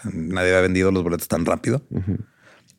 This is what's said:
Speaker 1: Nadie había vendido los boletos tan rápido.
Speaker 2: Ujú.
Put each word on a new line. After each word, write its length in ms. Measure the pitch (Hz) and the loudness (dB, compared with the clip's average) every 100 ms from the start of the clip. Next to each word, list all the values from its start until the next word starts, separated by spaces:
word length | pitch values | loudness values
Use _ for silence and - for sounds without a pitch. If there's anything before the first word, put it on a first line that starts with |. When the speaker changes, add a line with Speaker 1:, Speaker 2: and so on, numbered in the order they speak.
Speaker 1:
Nadie 460 | 104 98 80 92 90 | -10 -8 -6 -2 2
había 120 | 92 | 4
vendido 300 | 92 92 92 | 4 4 2
los 120 | 95 | 2
boletos 260 | 85 82 - | 0 -2 -2
tan 160 | 82 82 | -2 0
rápido. 400 | 85 110 127 - | -2 0 -4 -4
Speaker 2:
Ujú. 260 | 87 92 92 107 _ _ - _ | -6 -4 -4 -6 _ _ -20 _